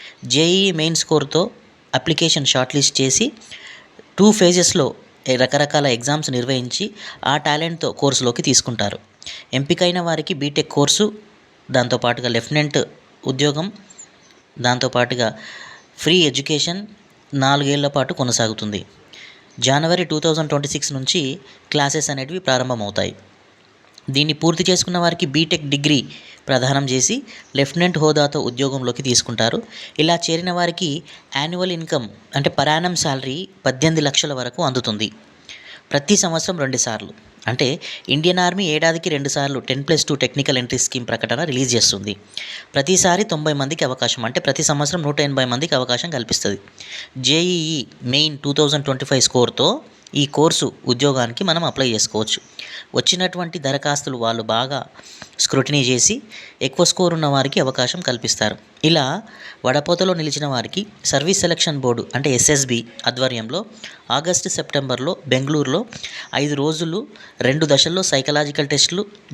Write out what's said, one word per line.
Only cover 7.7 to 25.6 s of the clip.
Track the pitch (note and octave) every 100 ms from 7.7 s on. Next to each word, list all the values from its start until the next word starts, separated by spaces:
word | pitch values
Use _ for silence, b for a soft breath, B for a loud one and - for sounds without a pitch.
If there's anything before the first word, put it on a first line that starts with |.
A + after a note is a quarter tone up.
| E3 C3+
కోర్సులోకి | - C#3 C3 B2 A#2
తీసుకుంటారు. | - B2 - A#2 G#2 - - _ B B -
ఎంపికైన | B2+ C#3 E3+ F3+ F3+
వారికి | E3+ D#3+ D3+
బీటెక్ | C#3+ C#3+ D3 D3+
కోర్సు, | - C#3+ - G#3 - - _ _ _ -
దాంతోపాటుగా | B2+ B2 B2 B2 A#2+ B2
లెఫ్టినెంట్ | A#2 - D3+ D3+ C#3 C3+ - _ _ B2+
ఉద్యోగం, | C3 D3 C#3+ F#3 - B B B B B B _ -
దాంతోపాటుగా | A#2+ B2 C3 B2 B2 B2 A2+ G#2+ B B B B B -
ఫ్రీ | D#3 F3+
ఎడ్యుకేషన్ | D3+ B2+ C#3 D3+ E3 F#3 G#3+ - _ _ _
నాలుగేళ్ల | C#3 C3+ C#3+ C#3 C#3+ C#3+
పాటు | C#3+ B2+
కొనసాగుతుంది. | - B2+ A#2 A2+ G#2+ G#2+ G2+ F2+ - - B B B B -
జనవరి | B2 C#3 D#3+ F3+ D#3+
టూ | D#3
థౌజండ్ | D#3+ D#3 D#3
ట్వంటీ | C#3+ C#3+
సిక్స్ | D3 -
నుంచి | C3+ C3 F#3 C3+ D3+ B B -
క్లాసెస్ | D3+ C#3+ D3+ D3
అనేటివి | C#3 C3 F3+
ప్రారంభమవుతాయి. | C3+ B2+ B2+ A#2 G2+ G2+ F#2+ - - _ _ _ _ _ _ - -
దీన్ని | C#3 D3+
పూర్తి | D3 E3 E3 F3+
చేసుకున్న | F3+ - F3+
వారికి | E3+ E3 D#3
బీటెక్ | C#3+ E3 E3+